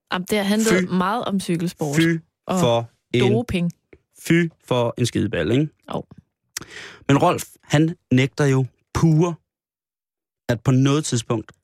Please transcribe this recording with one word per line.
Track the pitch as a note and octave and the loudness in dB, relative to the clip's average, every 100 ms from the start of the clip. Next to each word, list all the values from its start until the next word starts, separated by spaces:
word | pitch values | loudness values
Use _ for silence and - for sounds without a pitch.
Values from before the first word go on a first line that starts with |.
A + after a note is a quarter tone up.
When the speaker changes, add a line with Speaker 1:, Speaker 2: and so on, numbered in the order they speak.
| _ | _
Speaker 1:
Jamen, | F3+ F3+ | -6 -2
det | G#3 | -2
har | |
handlet | G3 G#3+ A3 F3+ F3+ | 0 0 2 0 0
Speaker 2:
Fy. | |
Speaker 1:
meget | F3+ F3+ A#3+ | -2 -2 -4
om | - G3 | -4 -4
cykelsport. | F3 E3+ E3+ - D#3 D3 | -2 -4 -4 -4 -2 0
Speaker 2:
Fy | E3 E3 - _ - | 0 -2 -8 _ -6
Speaker 1:
Og | F#3 | 0
Speaker 2:
for | B2 A#2 A#2 _ _ | 2 0 -4 _ _
en | A#2+ B2 | 0 2
Speaker 1:
doping. | A#3 A#3+ F3+ E3+ - _ - _ _ | 0 -2 -2 -4 -6 _ -20 _ _
Speaker 2:
Fy | - E3 E3+ - | 0 2 2 -4
for | - B2+ A#2 - | -4 -2 -2 -2
en | A#2+ | -2
skideball, | - G2+ F2 D#2+ | -2 -2 -2 0
ikke? | B2+ D#3 - - | 0 -2 -8 -10
Speaker 1:
Jo. | - - - _ _ _ - - - - - - | -10 -10 -20 _ _ _ -18 -16 -18 -20 -10 0
Speaker 2:
Men | C#3 | 2
Rolf, | E3+ C3 - _ | 4 0 -6 _
han | _ D3 D#3+ F3+ _ | _ 2 2 -2 _
nægter | B2+ C3+ - | 0 0 0
jo | C#3+ C3 B2+ _ _ | 0 0 -2 _ _
pure, | - E3 D#3 F3 D#3+ _ _ _ _ _ _ _ _ _ _ - | 0 2 4 2 -4 _ _ _ _ _ _ _ _ _ _ -6
at | A#2+ | -2
på | - | 2
noget | C3 C3+ C#3+ | 2 4 2
tidspunkt | - A#2+ - A2 - _ | -2 -4 -2 -6 -6 _